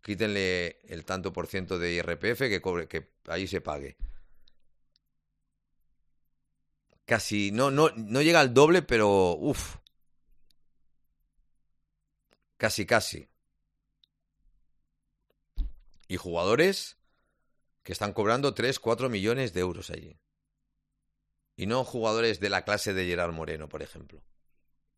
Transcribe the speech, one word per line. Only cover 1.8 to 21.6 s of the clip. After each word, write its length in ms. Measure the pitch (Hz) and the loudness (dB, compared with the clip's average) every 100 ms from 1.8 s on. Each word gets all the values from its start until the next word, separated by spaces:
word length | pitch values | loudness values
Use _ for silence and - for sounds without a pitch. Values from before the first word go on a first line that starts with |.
| 87 | -2
I 40 | 85 | -2
R 180 | 82 82 | -4 -4
P 140 | 104 | -2
F 180 | 120 131 | -2 -2
que 120 | 92 | -2
cobre, 260 | 92 87 78 | -2 -4 -6
que 260 | 82 - _ - | -10 -12 _ -8
ahí 200 | 85 92 | -6 -4
se 140 | 95 | -6
pague. 360 | 85 73 69 - - - - - - - _ _ _ _ _ _ _ _ _ _ _ _ _ _ _ _ _ _ _ _ _ _ _ _ | -6 -8 -10 -10 -10 -10 -16 -20 -20 -20 _ _ _ _ _ _ _ _ _ _ _ _ _ _ _ _ _ _ _ _ _ _ _ _
Casi, 460 | - 113 - 104 101 | -2 -2 0 -2 0
no, 200 | 107 139 | 0 2
no, 200 | 139 156 | 4 2
no 320 | 110 107 127 | 2 -4 2
llega 180 | 156 170 | 6 6
al 140 | 139 | 6
doble, 280 | 117 151 180 | 8 8 8
pero, 500 | 143 117 104 98 90 | 4 4 6 6 4
uf. 440 | 78 123 - - - - _ _ _ _ - - _ _ _ _ _ _ _ _ _ _ _ _ _ _ _ _ _ _ _ _ - | 2 -2 -4 -8 -14 -20 _ _ _ _ -20 -20 _ _ _ _ _ _ _ _ _ _ _ _ _ _ _ _ _ _ _ _ -4
Casi, 300 | 110 - 95 | -2 -2 2
casi. 420 | 113 - 76 - _ _ _ _ _ _ _ _ _ _ _ _ _ _ _ _ _ _ _ _ _ _ - - - - - - | 2 2 -8 -16 _ _ _ _ _ _ _ _ _ _ _ _ _ _ _ _ _ _ _ _ _ _ -6 -6 -8 -20 -20 -10
Y 80 | 90 | -8
jugadores 840 | 90 85 92 120 180 190 - - _ _ _ _ _ _ _ _ | -4 -2 2 4 2 0 -8 -16 _ _ _ _ _ _ _ _
que 100 | - | -12
están 200 | 92 104 | -6 -4
cobrando 420 | 95 104 120 139 | 0 2 2 0
tres, 240 | 113 120 135 | 0 -2 -2
cuatro 300 | 113 113 127 | -2 -2 -2
millones 440 | 107 101 127 123 | -2 0 0 -2
de 80 | 87 | -2
euros 300 | 90 87 90 | -2 -4 -10
allí. 300 | 80 80 - _ _ _ _ _ _ _ _ _ _ _ _ _ | -14 -16 -20 _ _ _ _ _ _ _ _ _ _ _ _ _
Y 100 | - | -10